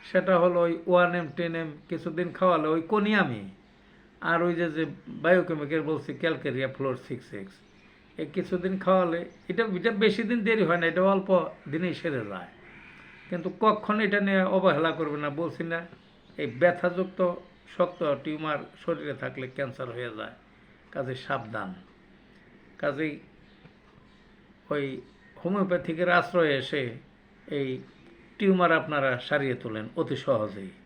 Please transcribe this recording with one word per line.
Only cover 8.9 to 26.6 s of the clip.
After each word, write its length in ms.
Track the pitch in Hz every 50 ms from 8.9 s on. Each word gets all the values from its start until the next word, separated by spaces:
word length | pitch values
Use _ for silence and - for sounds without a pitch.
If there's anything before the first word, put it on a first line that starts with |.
| 190 190 180 170 165 170 175 - - - - -
এটা, 140 | 180 190 226 220 185
এটা 140 | 180 160 226 214 196 220
বেশি 180 | 214 - - 233
দিন 160 | 202 240 240 202
দেরি 160 | 220 226 226 185 156
হয় 100 | 170 175
না, 40 | 170 165
এটা 100 | 160 180
অল্প 280 | 185 196 196 190 190 - 190 175 160 151 - - - 151
দিনেই 240 | 139 160 180 180 147 -
সেরে 200 | - 170 143 123 110 101
যায়। 200 | 98 92 87 - - - - - - - - - - - - - - - - -
কিন্তু 200 | 180 170 156 190 185 -
কখনো 400 | 226 214 208 214 - - 214 214 220
এটা 120 | 196 202 202 196
নিয়ে 160 | 196 196 190 185 185 190
অবহেলা 340 | 190 185 190 151 147 160 165
করবে 260 | 156 165 160 151 147 147 147
না, 60 | 147
বলছি 340 | 139 147 170 156 - - 165
না, 160 | 165 165 165 175 175 - - - - - - _ - -
এই 100 | - 147 127 113 127
ব্যথাযুক্ত 600 | 165 175 175 - - 180 175 180 185 185 - - 185 175 175 - - - - - _ - -
শক্ত 220 | - 175 175 - - 170 151 143 131 -
টিউমার 360 | 156 151 151 156 156 147 - - - - - -
শরীরে 280 | - 165 151 151 147 135
থাকলে 320 | 131 143 131 127 131 131 127 131
ক্যান্সার 340 | - 139 127 120 - 131 123 117
হয়ে 160 | 120 123 120 110
যায়, 180 | 107 107 107 - - _ _ - _ - _ - _ _ - -
কাজে 220 | 147 135 127 127 127 -
সাবধান। 420 | - 143 127 117 107 113 110 98 95 92 - - - - _ _ _ - - _ _ - - - - - - - - - -
কাজেই 320 | - 147 135 139 160 156 143 - - - - - - - - _ - - _ _ _ - - - - - - _ _ _ - _ _ _ - _ _ -
ওই 160 | 147 147 139 139 131 127 - - - _ - - -
হোমিওপ্যাথিকের 720 | - - 170 196 202 190 190 180 175 175 - 165 160 180 170
আশ্রয়ে 440 | 180 175 175 - - 175 165 151 139 135